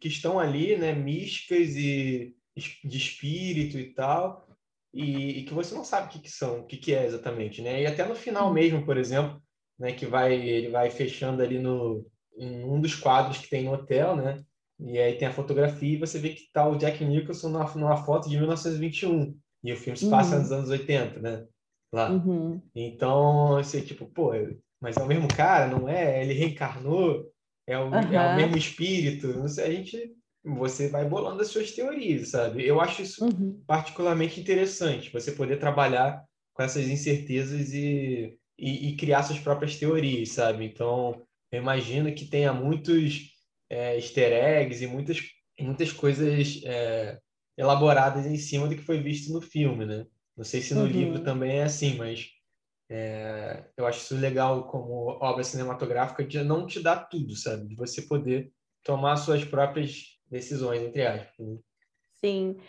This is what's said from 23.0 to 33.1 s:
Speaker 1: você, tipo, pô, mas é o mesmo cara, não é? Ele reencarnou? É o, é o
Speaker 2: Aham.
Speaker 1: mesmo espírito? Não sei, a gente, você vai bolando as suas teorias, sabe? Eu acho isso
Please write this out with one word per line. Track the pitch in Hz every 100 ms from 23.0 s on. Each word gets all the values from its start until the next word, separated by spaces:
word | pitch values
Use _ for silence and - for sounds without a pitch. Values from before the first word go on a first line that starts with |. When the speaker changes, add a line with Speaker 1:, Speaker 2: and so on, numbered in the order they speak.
| 127 139 147 147 147 143
Speaker 1:
você, | 143 143
tipo, | - 143 -
pô, | - 143 113 107 - _ -
mas | 120 113
é |
o | 131
mesmo | 160 151
cara, | - 160 180 131
não | 131 131
é? | 175 160 131
Ele | 131
reencarnou? | 135 165 147 135 127 135 175 180 139 - _ _ _ -
É | 131
o, |
é | 135
o |
Speaker 2:
Aham. | 190 190 180 175 175
Speaker 1:
mesmo | 165 160
espírito? | - - 175 190 143 143 139
Não | 123 147
sei, | 147 -
a |
gente, | 175 190 226 233 - _ _
você | 156 131 131 131 143
vai | 143
bolando | 147 185 190 190
as | 208
suas | 220 214
teorias, | - 262 294 220 135 117
sabe? | 131 117 113
Eu | 127 151
acho | 180 190
isso | 190